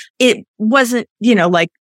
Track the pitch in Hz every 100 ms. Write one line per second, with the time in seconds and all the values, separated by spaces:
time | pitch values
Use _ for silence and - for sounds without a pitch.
0 | - - 151 143 - - 214 269 247 247
1 | - - 220 214 175 175 170 _